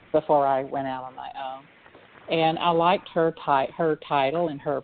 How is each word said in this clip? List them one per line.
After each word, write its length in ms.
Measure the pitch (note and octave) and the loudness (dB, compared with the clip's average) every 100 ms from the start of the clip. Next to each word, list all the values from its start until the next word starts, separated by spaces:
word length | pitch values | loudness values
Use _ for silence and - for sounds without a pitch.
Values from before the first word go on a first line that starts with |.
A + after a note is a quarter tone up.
| - | -4
before 340 | D#3 - D3 | -2 2 2
I 200 | C#3 C3+ | 4 0
went 240 | C3+ C#3 C3+ | -2 -6 -6
out 160 | C3 | -8
on 100 | B2+ | -10
my 160 | C3 C3 C#3 | -14 -14 -12
own. 260 | C3+ C3+ C#3+ _ - - - - - | -12 -12 -18 _ -20 -20 -20 -18 -4
And 300 | E3 D#3+ E3 | 0 2 2
I 120 | F3 | 2
liked 380 | E3 E3+ G3 - | 4 4 2 0
her 180 | F3 E3 D#3+ | 0 0 0
ti-, 280 | - C#3 C3+ - | 0 2 0 -2
her 240 | E3 D3+ - | -2 -2 -2
title 400 | D3 C3+ E3 E3+ | 0 0 0 -2
and 120 | C#3+ | -4
her 200 | D#3 C3+ | -4 -6